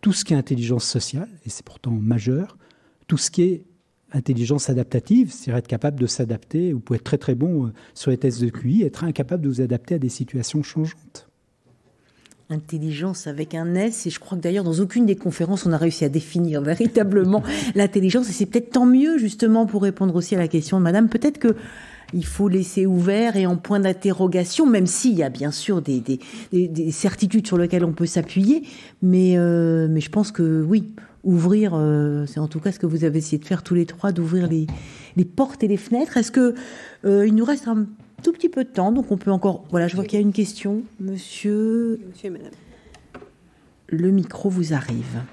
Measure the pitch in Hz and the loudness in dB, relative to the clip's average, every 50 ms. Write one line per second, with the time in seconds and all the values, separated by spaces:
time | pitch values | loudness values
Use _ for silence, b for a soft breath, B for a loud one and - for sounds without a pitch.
0 | - 208 185 - - - 170 143 127 - 139 120 120 117 127 120 - - - 135 | 2 0 0 0 0 0 0 0 2 0 -2 -4 0 0 0 -2 -2 -2 -4 -4
1 | - - - 135 180 233 214 160 _ 110 - - - - - - - 127 117 110 | -4 -4 -6 -8 -8 -8 -12 -16 _ -14 -14 -14 -16 -20 -20 -10 -6 -4 -4 -2
2 | 107 107 120 117 104 120 127 143 185 208 - b b b b b b b b b | 0 0 0 0 0 0 -2 -2 -2 -6 -10 b b b b b b b b b
3 | b _ - 147 - - - - 170 185 185 165 - _ _ _ _ _ _ _ | b _ -2 -2 -2 -2 0 2 2 2 2 -2 -8 _ _ _ _ _ _ _
4 | _ _ - 143 120 - 135 117 120 113 143 147 - - 135 120 123 - - 123 | _ _ -6 -6 -2 -2 -2 -2 0 0 0 -2 0 -2 -2 -2 -2 0 -2 -4
5 | - - 208 247 254 - - - - - 117 123 117 - - 113 - 147 143 139 | 0 4 4 4 4 2 0 -10 -6 -4 -2 -2 -2 -2 -6 -2 -2 -2 -2 0
6 | 127 113 - - 131 113 113 110 - _ - 156 175 180 156 123 113 - 123 113 | -2 -2 -2 -4 -4 -4 -4 -6 -6 _ -4 -2 -2 -2 -2 -4 -4 -4 -4 -4
7 | - - - 143 - - 127 123 135 175 180 151 131 117 110 B B B B - | -2 -2 -4 -2 0 -2 -2 0 0 0 0 0 -2 -4 -6 B B B B -6
8 | - - 127 123 - 135 117 117 120 120 - - - 120 143 214 214 147 - - | -2 -2 0 2 0 -2 0 0 -2 -2 -2 -4 -2 0 2 2 2 0 -2 -4
9 | 160 170 151 - 139 127 175 180 156 139 131 120 131 120 120 117 - - 175 165 | -6 -6 -2 -4 -4 -4 -4 -2 -2 -2 -2 -2 -2 -2 -2 -4 -2 -4 -4 -2
10 | 135 127 - - 135 - - 131 117 - - 151 143 - - 160 156 160 - _ | -2 -4 -4 -6 -10 -6 -6 -6 -6 -4 -4 -4 -4 -4 -4 -4 -4 -4 -6 _
11 | _ - _ - - _ _ _ _ _ _ _ _ _ _ _ _ _ _ b | _ -20 _ -20 -20 _ _ _ _ _ _ _ _ _ _ _ _ _ _ b
12 | b b b b b b b _ _ _ 160 151 151 - - 156 147 160 151 143 | b b b b b b b _ _ _ -8 -8 -8 -8 -8 -6 -4 -6 -6 -4
13 | 165 190 185 180 - 160 143 143 151 151 - 165 165 170 175 180 202 233 226 - | -6 -6 -6 -6 -10 -10 -8 -8 -8 -8 -6 -6 -4 -2 0 0 0 -2 -2 -4
14 | - 180 156 - - - 196 175 160 170 175 202 196 170 160 160 202 185 - 240 | -8 -8 -8 -10 -10 -10 -10 -4 -2 -2 -2 0 0 0 0 0 0 0 2 2
15 | 240 214 196 196 - 180 - - 170 165 196 190 - 180 165 151 156 170 156 - | 4 4 2 0 -2 -6 -2 -2 -2 -2 -2 0 0 0 2 2 2 0 0 0
16 | 160 143 139 160 160 - - 175 175 170 151 147 143 147 165 - 226 233 226 226 | -2 0 0 -2 -4 -2 -2 -2 0 0 0 -2 -2 -2 0 2 0 2 4 2
17 | 214 196 190 202 185 185 196 214 214 233 294 302 294 262 - 196 202 196 196 208 | 2 4 4 4 4 4 2 2 0 -2 -6 -4 -4 -2 0 2 2 2 2 2
18 | 185 190 180 247 247 214 180 - 208 190 - 240 240 233 - 262 247 247 254 262 | 2 4 2 2 0 0 -2 -2 -4 0 0 -2 -2 2 2 4 6 6 6 6
19 | 277 311 330 311 226 208 - - - 226 220 226 226 208 - 202 190 196 190 - | 6 4 2 2 0 0 -2 0 4 4 6 4 4 2 2 0 0 0 0 2
20 | 190 190 165 175 175 - - 185 175 160 - 165 156 - - 190 180 165 175 202 | 0 2 2 2 2 2 0 0 0 2 0 0 0 2 2 2 4 4 4 4
21 | 226 220 226 226 - 294 294 - - 233 214 226 B B B B B B B B | 4 4 2 2 0 0 -2 2 2 2 2 2 B B B B B B B B
22 | B B - 180 156 - - - 196 202 180 190 185 180 - - 190 190 185 175 | B B -4 -4 -4 -4 -4 0 0 2 2 0 0 -2 -2 0 2 2 2 2
23 | 175 180 196 208 226 233 214 196 190 180 180 170 175 - 202 202 196 190 185 185 | 2 2 2 2 2 0 2 2 2 2 0 -2 -2 -2 0 2 2 0 0 0
24 | - 202 185 180 190 185 170 185 180 180 - - 320 285 233 202 185 175 - - | 0 -2 0 2 0 2 2 0 -2 -2 0 2 4 4 6 4 4 2 0 0
25 | - 254 226 170 156 135 123 127 139 147 143 - - - 202 175 151 147 139 127 | 2 2 2 2 0 -2 -2 -4 -6 -4 -4 -6 -4 -2 -2 -2 0 0 -2 -2
26 | 113 - 135 127 B B B B B B - 180 180 170 160 156 165 165 156 - | 0 -2 -4 -6 B B B B B B 0 0 0 0 -2 -4 -4 -4 -4 -2
27 | - 202 185 - - 185 185 220 196 - 190 175 175 175 180 180 175 170 160 - | -2 -2 -2 0 -2 2 2 0 0 2 0 0 0 2 2 0 0 0 0 -2
28 | 175 165 - 180 160 156 - 185 190 208 285 320 294 B B B B B B B | -4 -2 0 -2 -4 -2 0 0 2 4 2 2 0 B B B B B B B
29 | - 185 180 185 185 185 180 175 175 175 170 170 170 165 165 165 160 160 160 156 | 2 4 4 6 6 4 4 4 4 2 2 2 2 2 2 2 2 2 0 0
30 | 151 - - 208 214 208 214 - 170 160 160 160 156 156 196 220 214 - - B | -2 -2 -2 -2 -2 -2 0 -2 0 2 2 0 2 2 2 0 0 -2 -12 B
31 | B B B B - 190 180 170 160 180 196 214 214 202 170 160 151 151 151 147 | B B B B 0 2 2 4 4 4 4 4 2 2 2 2 2 2 2 2
32 | 147 147 147 147 147 143 - 151 151 151 156 160 156 202 185 - - 170 156 165 | 2 0 0 -2 -4 -4 -4 -4 -6 -4 -4 -4 -4 -4 -4 -2 -2 -2 0 0
33 | 160 160 147 160 156 - - 151 - - 190 170 - - 180 175 170 170 - - | 0 0 0 0 -2 -2 -4 -4 -2 -4 -4 -4 -2 0 0 0 0 0 -4 -6
34 | - 202 185 170 170 160 170 185 180 170 165 160 156 156 156 B B B B B | -4 -2 -2 0 -2 0 0 0 0 2 0 0 -2 -2 -6 B B B B B
35 | B B B 175 180 180 - - 269 269 - - - 208 202 190 - - 226 240 | B B B 0 0 0 2 -2 -2 -2 0 -2 0 0 0 0 -2 -2 -2 -2
36 | 302 320 - 247 220 - - 269 254 247 233 247 B B B B B B B B | -2 0 0 -2 -2 2 2 2 2 2 2 -2 B B B B B B B B
37 | - 196 202 202 202 214 214 220 226 233 294 277 - 233 226 214 214 202 - - | 0 2 4 4 6 4 4 4 4 2 0 -2 -2 -2 0 0 -2 -2 -6 -18
38 | - - _ - - 339 339 - - 330 - 262 262 262 - - 180 196 226 269 | -20 -20 _ -4 -2 -2 -2 0 0 -2 0 0 -4 -4 -2 0 2 2 2 2
39 | 262 - 208 185 - 202 196 185 185 202 180 - - - - 175 170 175 180 185 | 0 0 -2 -2 0 0 0 2 2 0 -2 -2 -6 -4 0 0 0 0 0 -4
40 | 196 - - 208 208 208 190 214 208 185 - - - 202 202 214 240 220 - - | -6 -2 0 2 2 2 2 2 -2 -2 -4 -8 -6 -4 -4 -4 -6 -8 -12 -10
41 | 190 190 196 185 180 - - - - 208 208 208 220 220 220 233 233 233 226 220 | -8 -8 -8 -8 -10 -14 -18 -6 -4 -2 0 0 0 0 0 0 0 -2 -2 -4
42 | 208 185 185 - - 202 175 156 175 - - B B B B B B B B B | -6 -14 -20 -14 -12 -12 -12 -12 -14 -18 -20 B B B B B B B B B
43 | B B B - - - _ _ _ _ _ _ _ _ _ _ _ - - 160 | B B B -20 -20 -20 _ _ _ _ _ _ _ _ _ _ _ -8 -4 -2
44 | 170 185 196 196 180 - - - - 202 185 180 175 156 160 143 - - 120 120 | 2 2 2 2 2 -2 -6 -6 -4 -2 -2 0 -2 0 -2 -4 -2 -4 -6 -6
45 | 120 127 120 117 127 131 | -6 -8 -8 -10 -10 -12